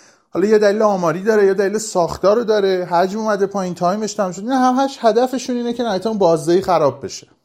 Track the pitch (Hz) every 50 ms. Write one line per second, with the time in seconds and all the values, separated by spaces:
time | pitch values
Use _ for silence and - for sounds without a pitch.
0 | _ _ _ _ _ _ - 175 185 214 220 214 208 202 196 220 220 208 202 185
1 | 175 165 156 185 190 226 220 208 202 196 196 196 202 190 202 214 - - - 185
2 | 170 151 - - - 185 208 240 240 196 220 208 196 190 190 180 180 160 175 170
3 | 185 190 196 220 220 220 208 190 196 190 202 202 185 180 175 - 180 175 196 214
4 | 220 208 - - 202 185 175 190 196 240 269 262 254 254 254 262 269 269 269 -
5 | - 226 208 233 254 254 - 247 - - 247 240 240 240 233 247 240 226 190 185
6 | 185 220 220 202 196 165 165 156 147 160 175 190 185 190 175 156 156 139 127 -
7 | - 92 - - - - _ _